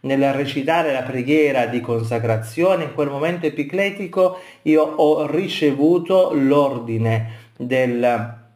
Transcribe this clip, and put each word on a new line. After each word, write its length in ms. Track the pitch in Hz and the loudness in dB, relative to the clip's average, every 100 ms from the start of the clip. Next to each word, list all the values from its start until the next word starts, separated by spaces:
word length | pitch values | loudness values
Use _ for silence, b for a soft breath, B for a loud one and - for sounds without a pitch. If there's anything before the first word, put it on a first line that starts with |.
nel 300 | 135 135 139 | 0 0 2
recitare 600 | 135 135 143 135 165 160 | 0 -4 -4 0 0 0
la 80 | 131 | -2
preghiera 640 | 127 127 123 156 147 131 120 | -4 -6 0 2 4 2 0
di 160 | 123 | -2
consacrazione, 1000 | 113 117 113 120 113 110 113 - 180 180 | -4 -4 -2 -4 -2 -2 -4 -2 0 0
in 100 | 151 | -2
quel 160 | - 143 | -4 -4
momento 380 | 139 156 175 156 | -2 -4 -2 -4
epicletico 920 | 147 143 185 196 202 185 190 185 185 B B | -4 -6 -2 -4 -4 -6 0 0 0 B B
io 220 | 151 156 | 2 4
ho 420 | 156 - 151 147 147 | 4 2 2 2 0
ricevuto 1040 | 156 190 - 147 139 151 175 170 190 185 | -2 -2 0 0 2 2 2 2 2 4
l'ordine 1000 | 156 135 143 139 123 117 113 113 113 113 B B _ | 2 2 4 2 -2 -4 -2 0 0 -4 B B _
del 840 | 123 131 123 120 120 117 104 - _ | -2 0 0 2 0 0 -4 -12 _